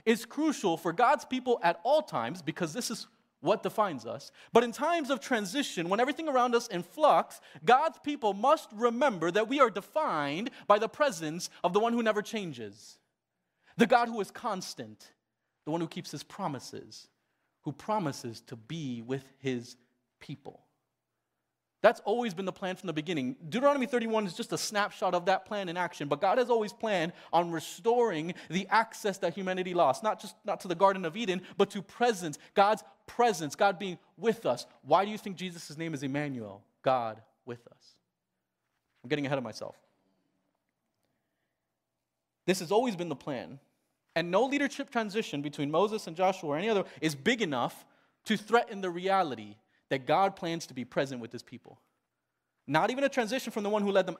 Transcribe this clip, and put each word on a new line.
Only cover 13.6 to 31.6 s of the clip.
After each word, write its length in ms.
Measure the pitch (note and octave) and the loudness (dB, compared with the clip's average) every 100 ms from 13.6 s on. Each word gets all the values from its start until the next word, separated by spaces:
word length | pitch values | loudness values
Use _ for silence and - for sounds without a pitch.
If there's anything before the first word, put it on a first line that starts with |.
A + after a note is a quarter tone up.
| _ - | _ 0
the 80 | A3 | 4
God 220 | A#3+ A#3+ | 4 2
who 120 | A3+ | -4
is 100 | F#3+ | -8
constant, 840 | - A#3 F#3 - - A2 G#2+ - _ _ _ _ _ | -6 -6 -6 -6 -12 -14 -16 -20 _ _ _ _ _
the 60 | - | -6
one 100 | E3+ | -4
who 80 | E3 | -4
keeps 220 | G3 F#3+ | -6 -12
his 120 | C#3+ | -14
promises, 840 | - - F3+ C3 - - A2 - - _ _ _ _ _ | -14 -8 -6 -6 -10 -14 -14 -20 -20 _ _ _ _ _
who 100 | D#3 | -12
promises 720 | C#3+ - G#3+ D3+ - B2 A2 | -10 -4 -2 -2 -6 -12 -14
to 140 | - A#2 | -16 -18
be 440 | A2 E3 C#3 A#2 | -12 -8 -8 -8
with 240 | A#2 C3+ C3+ _ | -6 -8 -8 _
his 380 | C3+ A#2+ A#2 - _ _ _ _ | -4 -4 -6 -20 _ _ _ _
people. 420 | - C#3 - - _ _ _ _ _ _ _ _ _ _ _ _ | -16 -14 -14 -20 _ _ _ _ _ _ _ _ _ _ _ _
That's 180 | G#3+ A#3 | 4 4
always 340 | G#3 A#3+ A#3 | -2 -2 -2
been 100 | E3 | -4
the 80 | F#3+ | -8
plan 240 | - F#3 F3+ | -6 -8 -6
from 120 | F#3 | -6
the 40 | |
beginning. 440 | D#3 D#3 D#3+ B2+ - D#3+ | -6 -4 -2 -2 -6 -6
Deuteronomy 380 | G#3+ C#4 C#4+ A#3+ | 2 2 2 0
thirty-one 400 | A#3+ A3+ A3 G3 | -2 0 0 -2
is 80 | |
just 180 | G3 - | -6 -6
a 60 | D#3+ | -4
snapshot 560 | - G#3 G3+ - F#3+ | -2 0 -2 0 0
of 100 | F3 | 0
that 220 | F3 F#3+ - | 2 0 0
plan 240 | G#3 F#3 | -6 -4
in 80 | F3 | -4
action, 300 | E3+ - D3 | -4 -4 -4
but 120 | C#3+ | 0
God 160 | F3 B3 | 2 2
has 140 | B3 | 4
always 240 | A#3 G#3 | 2 0
planned 400 | - A3+ F#3 E3 - - | -4 -2 0 0 -6 0
on 180 | E3+ F3 | 0 2
restoring 840 | E3 - - A3 A#3+ A#3 D#3 E3+ - - | -4 -8 -4 2 4 4 0 -4 -8 -6
the 180 | F3 - | -4 2
access 480 | G#3+ A3+ - G#3 F#3 | 2 2 -4 -4 -2
that 160 | F#3 | -4
humanity 400 | G3+ F#3 F#3 F#3 | -2 -4 -2 -2
lost, 300 | F3 C#3+ C3 | 4 4 4
not 180 | G#3+ F#3 | 0 -2
just, 160 | G3+ - | -8 -12
not 160 | - E3+ | -6 -6
to 80 | F#3+ | -4
the 60 | |
Garden 320 | E3+ G3 F#3+ E3 | 4 4 4 -4
of 100 | G3 | -4
Eden, 240 | A3 F#3 - | -2 -2 -4
but 140 | - | 2